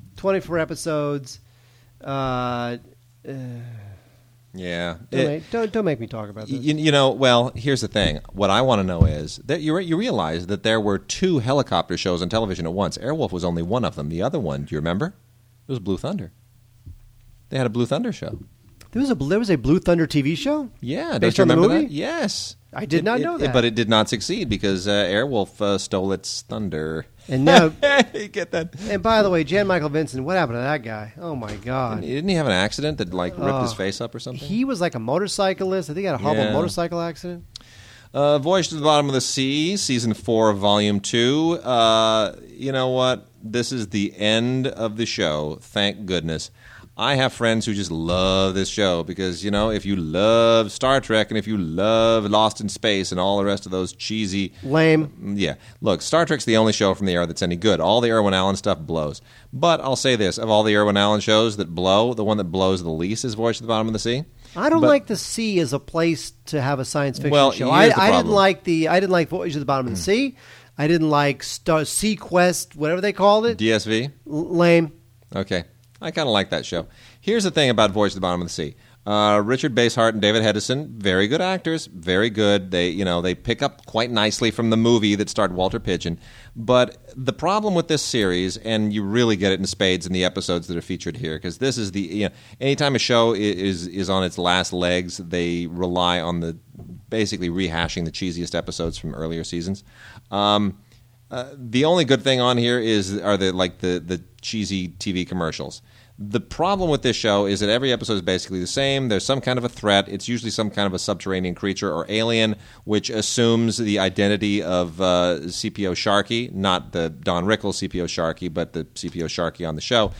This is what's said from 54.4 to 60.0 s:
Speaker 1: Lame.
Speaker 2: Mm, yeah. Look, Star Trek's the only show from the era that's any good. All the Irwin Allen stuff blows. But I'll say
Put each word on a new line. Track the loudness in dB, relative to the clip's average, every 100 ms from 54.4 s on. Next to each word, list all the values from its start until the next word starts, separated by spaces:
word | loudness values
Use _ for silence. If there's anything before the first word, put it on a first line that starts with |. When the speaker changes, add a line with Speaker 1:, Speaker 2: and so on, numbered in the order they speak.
| -4 -6
Speaker 1:
Lame. | -2 2 4 4 0
Speaker 2:
Mm, | -8 -8 -2
yeah. | -2 -4 -14 -6
Look, | 0 0
Star | 2 0 2
Trek's | 0
the | 2 4
only | 4
show | 4 2
from | 2 0
the |
era | 0 0
that's | -2
any | -4 0
good. | 2 2
All | 4 4
the | 4
Irwin | 2 2
Allen | 2 2 0
stuff | -2 -2
blows. | -2 -4 -4 -8 -18 -20 -14
But | 0 2 2
I'll | 0
say | 0